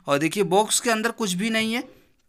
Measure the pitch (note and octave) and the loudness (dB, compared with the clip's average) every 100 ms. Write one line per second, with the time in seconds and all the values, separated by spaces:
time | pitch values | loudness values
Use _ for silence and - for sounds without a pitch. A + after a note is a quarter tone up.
0 | - C#3+ D#3 G3+ F3+ F#3 G#3+ - A#3+ A3 | -2 0 2 0 2 2 2 0 0 0
1 | A3 A3+ A3 F3+ A3 A3 A3 A#3 - - | -2 -2 -2 -2 -2 0 -2 -4 -6 -14
2 | _ _ | _ _